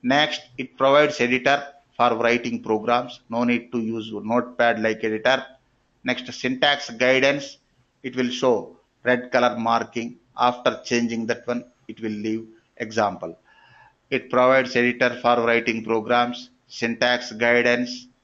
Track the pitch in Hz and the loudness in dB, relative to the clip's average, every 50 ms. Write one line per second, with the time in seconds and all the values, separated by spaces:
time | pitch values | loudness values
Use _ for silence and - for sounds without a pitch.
0 | - 123 131 147 151 151 - - - - _ - 131 127 _ - 135 135 139 147 | 0 2 2 2 2 0 -2 -8 -12 -16 _ -12 -12 -12 _ 0 2 4 6 6
1 | 147 147 147 - 123 120 127 131 123 135 139 143 - - - - _ _ _ _ | 6 4 2 0 0 0 0 0 2 2 0 0 -2 -8 -18 -20 _ _ _ _
2 | 120 120 117 110 117 117 120 120 123 131 117 117 - 110 110 107 104 120 120 123 | 2 2 2 2 2 2 2 2 0 -4 -6 -6 -2 -2 -2 -2 0 0 0 0
3 | 123 - - - _ _ 117 117 120 120 120 120 120 - - 120 113 110 113 113 | 0 -4 -12 -20 _ _ -4 -2 0 0 0 -2 -2 -4 -6 -4 -4 -4 -6 -6
4 | 107 110 110 104 101 110 117 123 120 123 - _ 120 117 113 110 110 113 110 110 | -8 -8 -10 -10 -6 -2 -2 -2 -2 -4 -2 _ 2 2 2 2 0 -2 -2 -2
5 | - 110 110 107 107 123 131 131 123 - - _ _ _ _ _ _ _ _ _ | -2 -4 -4 0 0 0 0 0 -2 -8 -20 _ _ _ _ _ _ _ _ _
6 | _ 123 123 123 - - 120 - - 127 131 127 151 143 143 143 - - 120 110 | _ -4 -4 -4 -6 -12 -14 -6 -4 -4 -2 0 2 2 2 0 -4 -12 -4 0
7 | 127 127 131 131 131 139 139 147 143 - - _ _ _ _ _ _ _ _ _ | 2 4 4 6 4 2 2 0 -4 -10 -16 _ _ _ _ _ _ _ _ _
8 | _ 131 120 127 127 123 123 - 135 131 120 104 92 - - _ _ _ _ _ | _ -10 -4 -2 -2 -2 -2 0 0 2 2 0 -2 -8 -18 _ _ _ _ _
9 | _ 120 127 123 123 - - 127 123 123 110 113 113 113 117 117 110 - _ 117 | _ 0 0 0 -2 0 0 2 2 2 0 0 -2 0 0 0 0 -2 _ -8
10 | 117 120 - _ _ _ _ - 123 123 123 123 - 147 - - - - 123 120 | -8 -8 -12 _ _ _ _ 0 0 0 0 2 -2 -2 -2 -2 -6 -2 0 0
11 | 120 113 117 113 113 113 120 113 - - 120 120 - _ _ _ _ _ 110 - | 0 0 -4 -4 -4 -4 -6 -6 -4 -6 -6 -6 -6 _ _ _ _ _ -16 -10
12 | 110 110 107 104 104 110 110 113 110 - - _ _ _ _ - 120 110 110 110 | -8 -8 -8 -6 -6 -6 -6 -6 -8 -12 -20 _ _ _ _ -12 -12 -6 -2 0
13 | 107 101 95 - - 82 82 _ _ _ _ _ _ _ _ _ - _ _ _ | 0 0 0 -4 -10 -12 -12 _ _ _ _ _ _ _ _ _ -20 _ _ _
14 | _ _ 143 131 - - - 123 127 127 131 135 131 123 - 120 120 120 120 120 | _ _ -4 -4 -4 -2 0 4 4 6 6 4 2 2 0 2 2 2 2 2
15 | 131 123 120 - - 120 120 120 117 117 117 117 117 127 117 113 110 110 113 113 | 0 0 0 0 2 2 2 4 4 2 2 2 0 0 -4 -4 -2 -2 -2 -2
16 | 104 113 120 120 123 123 123 - - - _ _ _ _ - - - 117 117 113 | 0 0 2 2 2 0 -2 -10 -14 -20 _ _ _ _ -12 -6 -4 -4 -2 0
17 | 127 123 123 120 123 - 113 110 117 117 120 120 120 120 120 123 127 - - - | 0 0 2 0 -2 -8 -6 -2 2 4 4 4 4 4 2 2 0 -4 -8 -14
18 | - - _ _ | -16 -20 _ _